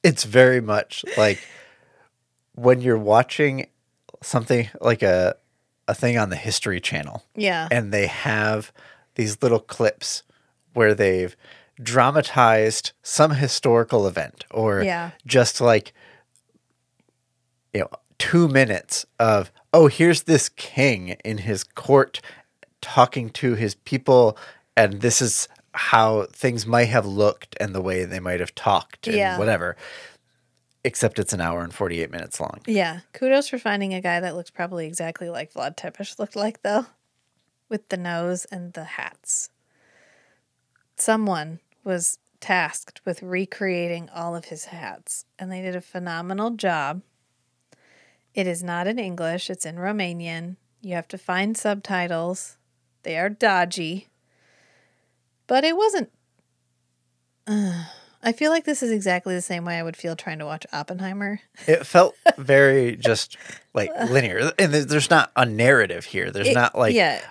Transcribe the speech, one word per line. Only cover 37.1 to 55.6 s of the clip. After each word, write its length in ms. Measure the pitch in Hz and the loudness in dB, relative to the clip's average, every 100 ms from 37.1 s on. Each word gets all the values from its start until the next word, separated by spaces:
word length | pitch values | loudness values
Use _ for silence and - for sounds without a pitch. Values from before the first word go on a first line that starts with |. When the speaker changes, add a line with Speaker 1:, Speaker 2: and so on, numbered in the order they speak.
| _ _ _ _ _ _ | _ _ _ _ _ _
Speaker 2:
with 200 | 214 _ | -12 _
the 60 | 190 | -8
nose 500 | 175 170 175 180 - | -6 -4 -4 -6 -8
and 260 | 185 175 | -14 -14
the 120 | 170 | -16
hats. 640 | 160 - - _ - - - _ _ _ _ _ _ _ _ _ _ _ _ _ _ - | -14 -12 -12 _ -8 -8 -8 _ _ _ _ _ _ _ _ _ _ _ _ _ _ -6
Someone 640 | - 220 214 170 156 160 _ _ | -2 0 0 -4 -6 -14 _ _
was 340 | 196 180 170 - _ _ | -8 -4 -4 -6 _ _
tasked 600 | - 185 156 - - - | -2 -2 -2 -8 -16 -12
with 180 | - 170 | -10 -10
recreating 840 | 185 180 190 - 196 175 175 170 165 | -6 -6 -6 -6 -4 -4 -4 -8 -12
all 200 | 170 170 | -12 -10
of 120 | 170 - | -10 -14
his 200 | 156 - | -16 -16
hats, 580 | 170 135 - - - - _ | -16 -16 -16 -12 -14 -14 _
and 120 | 185 | -12
they 80 | 185 | -10
did 160 | 185 180 | -8 -10
a 40 | |
phenomenal 720 | - 185 180 165 180 190 226 | -10 -12 -8 -8 -8 -6 -6
job. 520 | 226 190 160 139 175 _ _ _ _ _ _ _ _ _ _ _ _ _ | -2 -2 -2 -4 -8 _ _ _ _ _ _ _ _ _ _ _ _ _
It 120 | - 185 | -6 -4
is 160 | 170 | -4
not 240 | 175 175 185 | -6 -6 -4
in 120 | 233 | -6
English. 520 | 190 175 165 175 - | -8 -6 -6 -6 -8
It's 160 | 185 160 | -10 -10
in 100 | 165 | -8
Romanian. 800 | 190 214 180 170 170 165 170 185 _ _ | -6 -4 -6 -6 -10 -10 -12 -16 _ _
You 140 | 196 | -8
have 140 | 175 165 | -8 -8
to 100 | 190 | -14
find 380 | - 180 202 226 | -6 -2 -2 -2
subtitles. 1000 | 214 202 - 185 175 165 170 190 - _ _ _ _ _ | -4 -4 -4 -4 -2 -4 -4 -8 -12 _ _ _ _ _
They 160 | 160 160 | -8 -4
are 100 | 190 | -4
dodgy. 800 | 208 226 190 175 180 160 185 _ _ _ _ _ _ _ _ _ _ _ _ _ _ - | 0 2 2 0 -4 -8 -8 _ _ _ _ _ _ _ _ _ _ _ _ _ _ 0
But 160 | 254 | 2